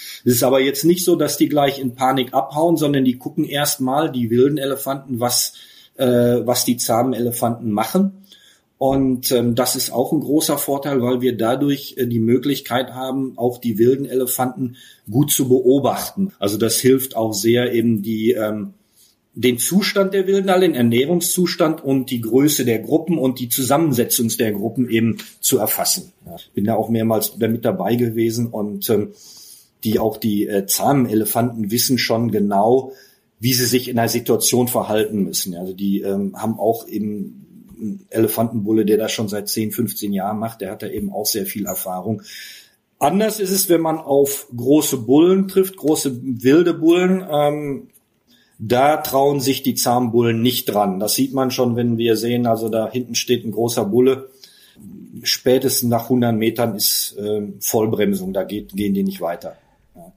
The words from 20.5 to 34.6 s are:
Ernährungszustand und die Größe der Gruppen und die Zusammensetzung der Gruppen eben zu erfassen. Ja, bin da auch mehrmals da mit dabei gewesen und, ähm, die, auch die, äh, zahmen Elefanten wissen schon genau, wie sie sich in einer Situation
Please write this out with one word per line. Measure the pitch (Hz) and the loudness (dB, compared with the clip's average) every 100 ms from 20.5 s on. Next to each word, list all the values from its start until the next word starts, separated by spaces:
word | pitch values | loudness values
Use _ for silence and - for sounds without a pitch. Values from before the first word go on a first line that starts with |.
| 185 185 | 4 4
Ernährungszustand | 131 117 117 139 175 170 - 175 - 160 156 | 4 2 4 2 0 0 0 0 2 0 0
und | 139 135 120 | -2 -2 -2
die | 120 | -4
Größe | 113 120 147 143 | 0 2 4 2
der | 123 110 | 0 0
Gruppen | 110 156 185 160 | 0 -2 0 0
und | 131 127 | 0 -2
die | 120 | -4
Zusammensetzung | - 123 143 165 117 113 - 113 | -4 0 2 2 2 0 0 -2
der | - 113 | 0 -2
Gruppen | 101 110 - 120 | -2 -4 -2 0
eben | 113 113 101 - - | 2 0 -2 -10 -6
zu | - 127 | 0 0
erfassen. | 107 - 87 - - _ | 0 -2 -2 -4 -8 _
Ja, | - 82 - | -20 -20 -10
bin | - | -4
da | 101 | 0
auch | 107 107 | 0 0
mehrmals | 113 110 110 - - | 0 2 0 -2 -2
da | 113 | -2
mit | 117 120 | 0 -2
dabei | 92 92 120 | -2 0 0
gewesen | 120 113 113 113 117 | 0 0 0 0 -4
und, | 110 104 101 - | -4 -6 -6 0
ähm, | 104 101 - - - - - _ _ | 0 0 -10 -20 -20 -20 -20 _ _
die, | 110 110 | -2 0
auch | 110 - | 0 -2
die, | 113 101 101 | -2 -2 0
äh, | 101 | -2
zahmen | 98 - 127 139 | -2 -2 2 2
Elefanten | 117 110 104 117 123 117 98 | 2 0 0 0 -2 -2 -4
wissen | 117 - 123 | -2 0 0
schon | - 117 117 | 0 0 0
genau, | 104 101 98 107 131 127 - - _ _ _ | 0 2 2 4 2 0 -12 -20 _ _ _
wie | 117 | 0
sie | 123 123 | 0 2
sich | 127 123 | 0 0
in | 120 | 0
einer | 117 | 0
Situation | 117 120 113 - 123 | 0 0 0 2 2